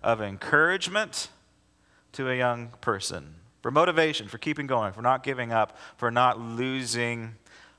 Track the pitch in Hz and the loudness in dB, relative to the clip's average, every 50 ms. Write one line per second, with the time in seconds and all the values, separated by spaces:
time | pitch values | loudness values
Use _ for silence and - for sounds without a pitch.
0 | - - 117 107 107 101 98 92 - - - 147 156 170 185 190 - 180 185 214 | 2 2 2 2 0 -6 -6 -8 0 2 4 4 4 4 2 0 -4 -2 -2 -2
1 | 214 233 - - - - - _ _ _ _ _ _ _ _ _ _ _ _ _ | -2 -2 -6 -10 -10 -10 -14 _ _ _ _ _ _ _ _ _ _ _ _ _
2 | _ _ - - 135 127 127 127 127 123 120 120 117 117 120 - - 123 107 95 | _ _ -8 -4 -2 -2 0 2 2 2 0 -2 -6 -12 -14 -4 0 0 0 0
3 | - - 87 85 71 76 80 82 - - _ _ - 117 135 151 170 180 160 160 | -2 -6 -8 -8 -10 -14 -20 -20 -20 -20 _ _ -6 0 4 4 4 4 4 4
4 | 160 156 147 117 107 101 - 110 - 156 151 151 143 135 131 117 107 98 92 107 | 2 2 2 -4 -8 -8 -12 -6 -4 -4 -4 -4 -2 0 0 0 0 -2 -4 0
5 | 117 123 131 127 127 139 135 127 123 117 117 113 107 - - - - - - - | 2 2 2 2 0 -4 -4 -4 -4 0 2 2 2 2 -2 -20 -20 -20 -8 -2
6 | 123 117 117 123 127 123 104 110 117 113 113 117 127 131 131 131 127 113 117 120 | -2 0 4 6 4 4 4 2 -6 -8 -4 -4 -2 -2 -2 -4 -4 -4 -2 -2
7 | 120 117 117 117 113 113 113 - _ - - - - - _ | -2 -2 -2 -6 -8 -12 -14 -18 _ -20 -20 -20 -20 -20 _